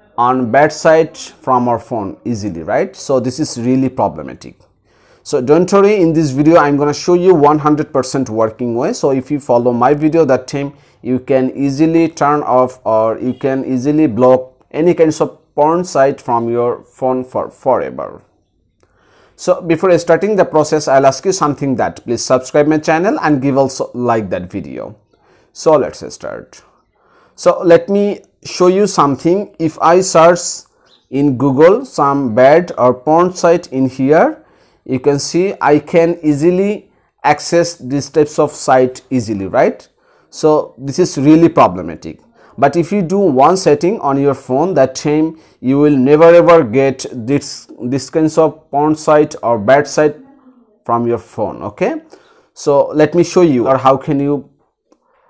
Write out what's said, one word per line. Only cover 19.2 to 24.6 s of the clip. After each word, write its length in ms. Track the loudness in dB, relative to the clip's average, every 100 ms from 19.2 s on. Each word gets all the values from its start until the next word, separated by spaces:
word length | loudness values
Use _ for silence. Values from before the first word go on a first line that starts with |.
| _ -6
So 240 | -2 -2
before 380 | -2 -2 2 0
starting 360 | 2 0 0
the 120 | 0 0
process, 420 | 0 0 -2 0
I'll 160 | 2
ask 220 | 2 0 -2
you 60 |
something, 440 | -2 -2 -2 -4 -2
that 260 | -4 -8
please 200 | -8 -6
subscribe 420 | -2 -2 0 0 2
my 120 | 0
channel 400 | 0 -2 -2 -2
and 220 | -2 0
give 160 | 0 0
also 320 | 0 -4 -10
like 380 | -4 -2 -2 -4
that 200 | -8 -8
video. 460 | -12